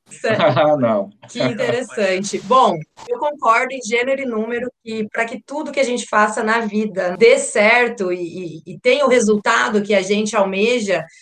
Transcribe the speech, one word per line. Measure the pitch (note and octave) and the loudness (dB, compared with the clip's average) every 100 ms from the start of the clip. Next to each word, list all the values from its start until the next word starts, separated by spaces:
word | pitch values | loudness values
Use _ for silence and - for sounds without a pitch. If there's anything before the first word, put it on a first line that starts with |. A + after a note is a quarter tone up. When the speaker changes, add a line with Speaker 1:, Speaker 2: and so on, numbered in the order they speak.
| _ | _
Speaker 1:
Sério. | - A#3 G#3+ | -8 -2 2
Speaker 2:
<laughs> | - - | 2 4
Ah, | D3+ D3 | 4 4
não. | A#2 G#2+ G2 - - | 2 0 -2 -10 -12
Speaker 1:
Que | A#3 | -4
interessante. | B3+ - B3 A#3+ B3 - F#3+ F#3+ G3+ F3+ | -2 -2 -2 -2 -4 -2 -2 -2 -4 -6
Bom, | G3 B3+ A#3+ - D#3 - - | 2 4 4 2 -8 -14 -8
eu | A#4+ | -4
concordo | D4 D4 - A3+ B3+ | -4 -2 2 2 0
em | C4+ | -6
gênero | G#3 A#3 B3+ C4+ | -4 -2 0 -2
e | C4 | -4
número | A3 A3+ A#3+ B3 - | -4 -4 -6 -8 -10
que, | A#3 A3 G#3+ | -10 -8 -6
pra | A3+ | -4
que | A3+ B3 | -6 -8
tudo | - C#4+ D#4 | -10 -10 -6
que | C#4 | -2
a | |
gente | B3 A#3+ - | -2 -2 -2
faça | G#3+ G#3+ A3+ | 0 0 0
na | G#3+ A3+ | -2 0
vida | A3 G#3 A3 F3+ F3+ F3+ | -2 -2 -4 -2 -4 4
dê | A3+ C#4 | 6 6
certo | - A3+ G#3 A#3+ A#3+ - F#3 | 2 2 4 4 2 -2 -4
e, | F3+ E3+ D#3+ F3 D#3+ F3+ | -4 -6 -8 -12 -12 -16
e, | |
e | F3 | -4
tenha | B3 C#4 C4+ | 0 2 4
o | |
resultado | B3 G#3+ G#3+ A#3+ A#3 B3+ G#3+ | 4 4 2 2 0 0 -2
que | G3+ G3+ | 0 0
a | |
gente | F#3 G#3 G#3+ A3 | 0 -2 0 0
almeja, | G3 F#3+ A3 B3 G3 F3 D#3+ - | 0 0 0 0 0 -2 -4 -16